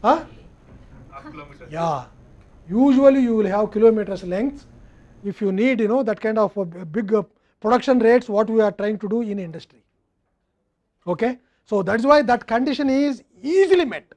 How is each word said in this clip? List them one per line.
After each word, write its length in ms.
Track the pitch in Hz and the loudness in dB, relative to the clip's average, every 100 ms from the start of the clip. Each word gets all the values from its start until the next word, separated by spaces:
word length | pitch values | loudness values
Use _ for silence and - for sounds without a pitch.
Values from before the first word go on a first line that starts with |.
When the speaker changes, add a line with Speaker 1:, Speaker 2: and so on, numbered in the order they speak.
Speaker 1:
Huh? 220 | 214 311 - - - - - - - - - | 0 -2 -2 -20 -20 -20 -20 -20 -20 -20 -20
Speaker 2:
Half 180 | - 302 | -20 -20
kilometer. 380 | 156 147 - 151 | -20 -20 -20 -16
Speaker 1:
Yeah. 360 | 156 165 143 123 - - - - - - | -8 -4 -6 -8 -20 -20 -20 -20 -20 -6
Usually 520 | 202 277 262 277 269 | 0 4 6 6 6
you 140 | 247 226 | 2 2
will 100 | 202 | 0
have 220 | 202 214 | 0 -2
kilometers 520 | 214 226 220 196 185 | 4 4 4 -2 -8
length. 420 | 180 185 262 285 - - - - - - 202 | -6 -4 -4 -8 -20 -20 -20 -20 -20 -14 -12
If 160 | 190 | -6
you 100 | 202 | -4
need, 300 | 185 247 247 | 0 0 0
you 80 | 214 | 0
know, 140 | 247 | 0
that 180 | 226 208 | -2 -4
kind 180 | 220 220 | -4 0
of 160 | 202 202 | -2 -2
a 80 | |
b-, 220 | 180 170 175 | -8 -8 -10
big, 280 | 160 202 | -8 -2
uh, 100 | 214 180 _ _ _ | -2 -2 _ _ _
production 400 | 214 247 254 254 | 0 0 2 2
rates, 300 | 220 240 247 | 4 2 2
what 200 | 208 220 | -2 0
we 120 | 220 | 0
are 100 | 208 | 0
trying 260 | - 202 214 | -2 -6 -6
to 100 | 208 | -4
do 120 | 220 | -6
in 160 | 226 202 | -4 -8
industry. 440 | 175 160 - _ _ _ _ _ _ _ _ _ _ _ _ _ - | -10 -14 -20 _ _ _ _ _ _ _ _ _ _ _ _ _ -8
Okay? 320 | 175 226 254 _ _ _ | -4 -4 -6 _ _ _
So 180 | 208 | -4
that's 220 | 185 220 254 | -2 -2 2
why 160 | 294 | 2
that 260 | 247 240 - | 4 -2 -2
condition 420 | 226 269 262 277 | -2 -2 -2 0
is 320 | 269 285 262 _ _ | 0 0 -4 _ _
easily 400 | 233 370 392 359 | -2 2 4 4
met. 220 | 302 165 - | 2 -6 -14